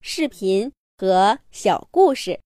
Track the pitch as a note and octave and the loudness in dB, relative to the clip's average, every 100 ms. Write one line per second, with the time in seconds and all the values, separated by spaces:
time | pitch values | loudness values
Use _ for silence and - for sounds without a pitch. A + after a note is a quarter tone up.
0 | - - D4+ - F#3+ F#3+ A#3+ - _ _ | -12 -4 -4 -4 -2 -2 -4 -10 _ _
1 | F#3+ F#3 G3 A#3 _ - G#3 E3+ - E4+ | 0 2 2 0 _ -4 -2 -2 -4 2
2 | F#4+ C4+ - - | 2 2 -6 -10